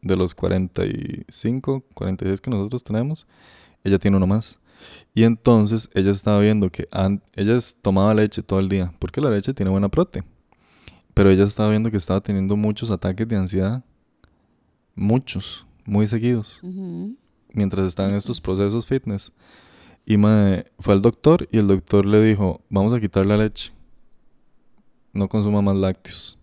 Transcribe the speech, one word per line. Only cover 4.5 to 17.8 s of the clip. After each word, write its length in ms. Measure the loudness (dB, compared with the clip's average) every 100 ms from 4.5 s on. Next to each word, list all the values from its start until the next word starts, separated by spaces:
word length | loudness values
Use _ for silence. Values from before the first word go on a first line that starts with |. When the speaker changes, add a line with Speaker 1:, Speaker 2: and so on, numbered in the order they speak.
| -16 _ _ -20 -20 _
Speaker 1:
Y 100 | 2
entonces 680 | 2 4 4 4 4 -2 -4
ella 180 | -2 0
estaba 280 | 0 0 2
viendo 300 | 4 2 -2
que 180 | -4 -10
an-, 300 | -2 -2 -2 _ -4
ella 220 | 0 0
es-, 180 | -2 -4
tomaba 320 | 0 2 4
leche 300 | 4 2 -2
todo 160 | -4 -2
el 80 | 0
día, 240 | -2 -2 -6
porque 200 | -8 -2
la 100 | 0
leche 240 | 0 -2
tiene 180 | -4 -2
buena 180 | 0 0
prote. 340 | -2 -2 -6 -14 _ _ _ _ _ -20 _ _ 2
Pero 140 | 6
ella 140 | 6
estaba 260 | 4 2 0
viendo 220 | 0 0
que 60 | -4
estaba 240 | -2 -4
teniendo 340 | -2 -4 -2 0
muchos 320 | -2 -4 -4
ataques 380 | -4 -4 -4 -4
de 80 | -2
ansiedad. 460 | -2 -2 -2 -4 -10 _ _ _ _ _ _ _ _ _ _ -6
Muchos, 720 | 0 0 -2 -10 -10 -18 -20 _ -4
muy 220 | 0 0
seguidos. 520 | 0 0 -2 -4 -14
Speaker 2:
Ujú. 520 | -14 -12 -10 -10 -10 -14 _ _ _
Speaker 1:
Mientras 320 | -4 -2 0